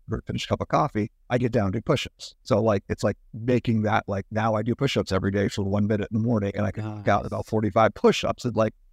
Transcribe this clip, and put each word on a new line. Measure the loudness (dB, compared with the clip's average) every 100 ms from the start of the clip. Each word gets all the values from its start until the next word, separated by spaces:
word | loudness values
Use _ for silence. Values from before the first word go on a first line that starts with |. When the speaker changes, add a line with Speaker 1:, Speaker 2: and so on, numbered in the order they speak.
| -6
Speaker 1:
to | -8
finish | -6 -8 -4
a |
cup | -4
of | 0
coffee, | 0 0 -2 -4 -6 _
I | 0
get | 2
down | 2 0
and |
do | -2
push-ups. | 0 -2 -2 -12 -20 -18
So, | 0 2
like, | 4 0 -2
it's | -2
like | -2 -2 -10
making | -8 0 0 2 0
that, | 2 0 -2
like, | -6 -4
now | -2 0
I | 0
do | 0
push-ups | -2 0 0 0
every | 0 0
day | 0 0
for | -2
one | -2 0 2
minute | 0 0
in | -2
the | 0
morning, | 0 0
and | -2
I | -4
can | -4
knock | -8 -4 0
out | 0 0
about | -8
Speaker 2:
Nice. | -2
Speaker 1:
forty-five | 0 2 4 4
push-ups, | 4 2 2 -2 -4
and, | -4 0
like, | 0 -2 _